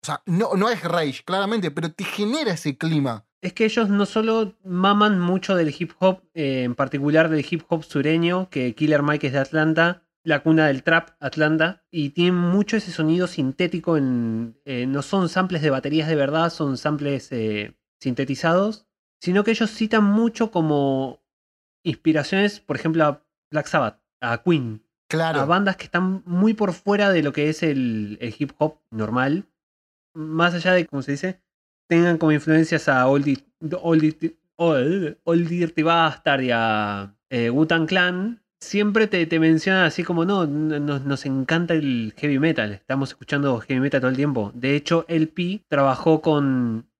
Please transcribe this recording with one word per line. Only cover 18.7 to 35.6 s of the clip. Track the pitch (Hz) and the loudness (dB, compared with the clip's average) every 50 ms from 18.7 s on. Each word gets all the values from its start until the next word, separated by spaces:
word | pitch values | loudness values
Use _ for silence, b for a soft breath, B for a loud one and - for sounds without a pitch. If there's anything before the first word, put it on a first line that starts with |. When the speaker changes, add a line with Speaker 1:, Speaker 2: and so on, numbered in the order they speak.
| 220 - _ _ _ _ _ _ _ _ - | -4 -8 _ _ _ _ _ _ _ _ -4
Speaker 2:
sino | 175 180 202 208 | 0 0 2 2
que | 220 226 | 2 0
ellos | 220 226 214 | 0 0 -4
citan | - - 220 214 233 220 208 | -2 -4 -2 0 2 2 4
mucho | 202 202 214 233 233 226 - 233 220 | 4 4 2 2 0 0 -2 -4 -2
como | - 180 160 156 147 143 139 139 135 131 135 131 120 _ _ _ _ _ _ _ _ _ _ _ _ _ _ | 0 0 0 2 2 2 2 2 0 0 -2 -6 -8 _ _ _ _ _ _ _ _ _ _ _ _ _ _
inspiraciones, | 160 - - _ 165 156 151 139 - - 190 202 202 202 - | -6 -6 -2 _ 2 2 2 0 0 0 0 0 0 -2 -4
por | _ - - | _ -8 -8
ejemplo, | - - 165 160 165 156 | -4 -2 -2 2 2 2
a | 151 139 147 _ _ _ _ _ _ | 2 2 -2 _ _ _ _ _ _
Black | - 156 143 | -6 -6 -4
Sabbath, | - - 160 135 110 - _ _ _ _ _ - | 0 0 0 0 0 -4 _ _ _ _ _ -4
a | 117 117 117 _ | -4 -4 -2 _
Queen, | 180 170 151 127 113 110 110 _ _ _ _ _ _ | 0 0 0 0 -4 -8 -10 _ _ _ _ _ _
Speaker 1:
Claro. | - 160 165 160 156 147 | -2 -2 0 0 0 0
Speaker 2:
a | 135 | 0
bandas | 143 170 190 202 196 190 | 2 2 2 2 0 -2
que | - - | -4 -10
están | - - 175 185 185 190 190 - | -6 -2 -2 0 0 -2 -4 -6
muy | 180 175 180 196 220 220 | -4 0 2 2 2 2
por | 214 214 196 170 | 2 0 -2 -2
fuera | - _ 202 202 208 208 202 | -4 _ 0 0 2 2 2
de | 190 165 147 | 2 2 2
lo | 143 139 | 0 0
que | 151 147 151 | 0 0 0
es | 156 151 - | 0 0 0
el, | 160 143 135 127 120 113 110 104 104 107 - | 0 0 0 0 -2 -2 -2 -4 -6 -8 -10
el | 127 117 104 - | -10 -10 -6 -6
hip | 147 139 - _ | -8 -8 -2 _
hop | 147 156 156 _ _ _ | -2 -2 -2 _ _ _
normal, | - 110 107 107 117 127 131 135 147 185 202 _ _ _ _ _ _ _ _ _ _ _ _ _ _ | -6 -6 -4 -2 0 0 0 0 0 -2 -4 _ _ _ _ _ _ _ _ _ _ _ _ _ _
más | 160 156 156 156 160 170 175 175 | -12 -10 -6 -2 0 0 0 0
allá | 175 160 185 185 | 0 0 2 2
de, | 180 170 | 2 0
¿cómo | - - 139 127 | 0 -6 -8 -6
se | - 139 | -6 -6
dice? | 139 - 185 190 _ _ _ _ _ _ _ _ _ _ _ | -4 -4 -6 -8 _ _ _ _ _ _ _ _ _ _ _
Tengan | 170 170 170 175 170 160 | 2 4 4 4 2 2
como | 165 156 151 | 2 2 2
influencias | 147 - 160 156 160 160 156 165 151 - - | 2 2 2 4 4 4 2 0 -2 2 2
a | 135 127 127 131 | 2 4 4 4
Old | 139 143 143 | 4 2 2
Di-, | 143 135 131 _ _ _ _ 160 156 165 - | 0 -2 -2 _ _ _ _ -10 -8 -8 -4
Old | - 165 165 160 156 156 156 _ | 0 2 4 4 4 2 0 _
Di-, | - 160 - _ _ _ _ | -8 -8 -8 _ _ _ _
Old, | - 170 170 156 135 123 147 175 196 180 147 - _ _ | -2 0 2 2 2 2 0 0 -2 -2 -4 -8 _ _
Old | - 170 175 170 160 | 0 2 2 2 0
Dirty | 170 175 | -2 -2